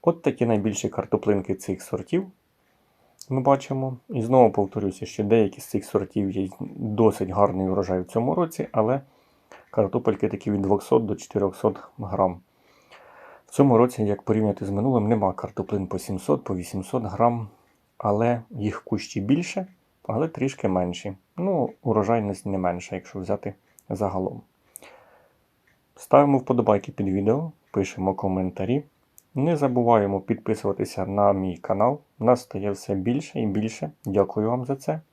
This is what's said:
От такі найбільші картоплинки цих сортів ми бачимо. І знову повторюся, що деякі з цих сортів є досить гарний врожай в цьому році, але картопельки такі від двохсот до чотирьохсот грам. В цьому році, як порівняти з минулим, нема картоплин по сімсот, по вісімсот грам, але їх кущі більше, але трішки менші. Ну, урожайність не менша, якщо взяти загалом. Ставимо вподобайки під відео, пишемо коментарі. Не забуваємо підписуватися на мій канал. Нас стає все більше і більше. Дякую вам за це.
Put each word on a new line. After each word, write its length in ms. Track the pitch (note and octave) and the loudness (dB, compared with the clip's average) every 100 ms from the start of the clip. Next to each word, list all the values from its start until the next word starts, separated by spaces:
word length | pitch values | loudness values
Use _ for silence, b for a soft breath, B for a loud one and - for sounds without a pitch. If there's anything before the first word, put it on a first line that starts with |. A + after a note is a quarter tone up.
От 200 | - E3 | 0 2
такі 240 | D3+ B2 A#2 | -2 0 2
найбільші 420 | G#2+ G#2 G2+ G2 | 2 0 -2 -4
картоплинки 640 | - - A2 G#2+ G2+ F#2 | -6 -2 0 2 0 0
цих 280 | F#2+ - F#2+ | -6 -4 -8
сортів 440 | - A2+ - E3+ F#3+ _ _ _ _ _ _ _ _ _ - | -6 -10 -2 -2 -2 _ _ _ _ _ _ _ _ _ -4
ми 120 | C3+ | 0
бачимо. 560 | C3 C#3 - C3+ C3 C3 _ | 2 2 0 -4 -4 -8 _
І 140 | D#3 | -4
знову 300 | A2+ B2+ A#2 | 2 6 6
повторюся, 540 | F#2 F#2+ A2 G2+ - - | 4 -2 -2 -4 -4 -10
що 180 | - | -4
деякі 360 | G#2 A2+ G2+ - | 4 4 4 -2
з 60 | - | -6
цих 180 | A2 | -6
сортів 460 | - G2+ G2 A2 G2 | -2 -2 -2 -2 -2
є 180 | G2 F#2+ - - - | -2 -6 -6 -12 -8
досить 540 | A#2 G#2+ A2 - F#2 | -6 4 4 4 -4
гарний 380 | F#2 G2+ F#2 F#2+ | 2 2 2 0
врожай 320 | F#2+ F#2 F#2 | 0 0 -2
в 40 | |
цьому 300 | F#2 A2+ B2 | 0 -2 0
році, 340 | E3 E3 - - | 0 -2 -4 -4
але 280 | A2 A2 C3+ b b b b b b b | 0 0 0 b b b b b b b
картопельки 580 | - G2 B2 A#2+ G2+ A2 | -2 0 0 0 0 -2
такі 220 | G2+ - | -2 -2
від 120 | G#2 | -2
двохсот 440 | G2 G2+ - A#2 G#2+ | 2 0 4 2 2
до 100 | G2+ | -6
чотирьохсот 600 | - G#2 G2 - A2 - - - | -4 -2 -2 0 -2 -2 -14 -12
грам. 420 | G2+ F#2+ F#2+ F2 _ B B B B B B B B B B | -6 0 0 -2 _ B B B B B B B B B B
В 40 | |
цьому 280 | - C#3 A#2 | 4 6 8
році, 240 | B2 B2 | 6 2
як 200 | G#2 G2+ | -2 -2
порівняти 440 | - A2 G#2+ G2 G2 | 0 2 2 0 -4
з 40 | |
минулим, 380 | G2+ B2+ B2 G#2+ | -2 0 2 2
нема 240 | A2+ G2 | 2 0
картоплин 540 | F2+ - - F#2+ G2+ F#2+ | -2 -8 -8 -4 -4 -4
по 120 | F#2 | -6
сімсот, 460 | - F#2 - C#3+ | -6 -8 -2 -2
по 120 | - F#2+ | 0 -6
вісімсот 480 | E2+ G2 F#2 B2+ | -6 -8 -6 -6
грам, 440 | G#2+ G2+ A#2 A#2+ A2 b b b _ _ | -6 0 2 2 -8 b b b _ _
але 440 | G#2+ G#2 A#2 A#2 A2+ | 0 2 2 0 -6
їх 340 | D#3+ G#2 - | -6 -4 -4
кущі 360 | - - - A2 | -4 -6 -4 -6
більше, 460 | G2+ C#3+ F3 - F#3 _ _ _ | 0 0 0 -8 -8 _ _ _
але 260 | - A2 D#3+ | -6 -4 -4
трішки 400 | D#3+ C3+ - G#2+ | -2 -4 -2 0
менші. 480 | F#2 F2+ F2 G#2 F#2+ _ - | 0 -2 -6 -10 -12 _ -6
Ну, 340 | F#3 F3 A#2+ - | -2 0 -2 -4
урожайність 640 | A#2+ G#2+ G2+ A#2 G#2 F#2+ G2+ | 0 2 4 2 0 -6 -4
не 120 | F#2+ | -2
менша, 360 | F2+ F2 - | -2 -2 -6
якщо 240 | F#2+ - G2+ | -12 -10 -12
взяти 360 | F#2 G2+ G#2 G2 b b _ | -4 -4 -4 -12 b b _
загалом. 520 | F#2+ G2+ F#2 F#2 - _ _ B B B B B B B B _ _ _ _ _ _ | -4 -2 -2 -4 -8 _ _ B B B B B B B B _ _ _ _ _ _
Ставимо 420 | - C#3 C#3+ C#3 | 4 6 6 4
вподобайки 540 | C3 B2 A2 G#2 - | 2 2 4 2 2
під 160 | - G2 | -6 -2
відео, 440 | F#2+ G2+ B2+ E3 - _ | 0 2 0 -2 -12 _
пишемо 440 | - F#2+ - F#2+ | -4 -4 -2 -2
коментарі. 680 | F#2+ G2 F#2+ F#2 F2 G2 C3+ D3 _ _ _ _ | -2 -2 0 -2 -4 -2 -2 -2 _ _ _ _
Не 220 | C3+ D3 D#3+ | -2 0 2
забуваємо 640 | C#3 B2 A#2+ A2+ G2+ G2 | 2 2 4 4 4 0
підписуватися 840 | - F#2+ - G#2+ G#2 F#2+ G#2 - F#2+ | -2 -4 -2 -2 -2 -2 -4 -4 -4
на 260 | G2+ G2+ | 2 4
мій 240 | G2 F#2 E2+ | 4 -2 -6
канал. 440 | - G2 A2+ D3 _ _ | -4 0 2 0 _ _
Нас 240 | A2+ B2 | 2 2
стає 280 | - G2+ G#2 | 0 -6 -4
все 240 | G2 - | -6 -4
більше 460 | G2 F#2+ B2+ D#3+ - | -2 0 -2 -4 -4
і 60 | A2 | -2
більше. 440 | G2 A2 - - - | -2 -4 -6 -12 -10
Дякую 460 | - G2 G2 - A2 | -2 0 2 0 -2
вам 140 | B2 | -2
за 120 | B2 C3+ | -4 -6
це. 240 | - D#3 _ | -4 -6 _